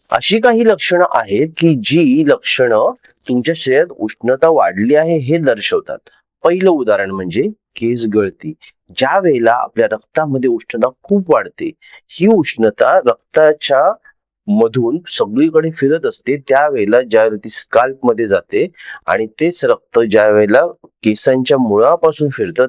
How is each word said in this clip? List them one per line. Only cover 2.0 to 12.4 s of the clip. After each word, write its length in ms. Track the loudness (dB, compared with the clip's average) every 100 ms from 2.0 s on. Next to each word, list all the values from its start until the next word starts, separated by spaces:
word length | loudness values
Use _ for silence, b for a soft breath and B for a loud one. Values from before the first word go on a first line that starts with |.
| 2 2 2
लक्षणं 640 | 0 -2 -2 0 2 0 -4 b _ -6
तुमच्या 260 | -4 -4 -4
शरीरात 360 | 0 0 0
उष्णता 560 | -4 -10 -6 -4 2 2
वाढली 440 | 2 0 -2 0
आहे 220 | 0 2 -2
हे 200 | -2 -2
दर्शवतात. 600 | 0 -2 -2 -4 -6 -12 _ b _ _
पहिलं 260 | -2 2 2
उदाहरण 400 | 2 2 0 -2
म्हणजे 320 | -6 -4 -4 -4 -8 _ -6
केस 300 | -4 -4 -2
गळती. 380 | -2 -2 -6 -14 -16 b _ _ -4
ज्या 220 | -2 0
वेळेला 340 | 0 2 2
आपल्या 320 | 0 -2 -2 -2
रक्तामध्ये 580 | -4 _ -6 -4 -2 -2
उष्णता 380 | -2 -6 -4 -4 -4
खूप 300 | -2 -2 2
वाढते, 380 | 0 -2 -8 -10 -10 B B _
ही 160 | -2 2
उष्णता 680 | 2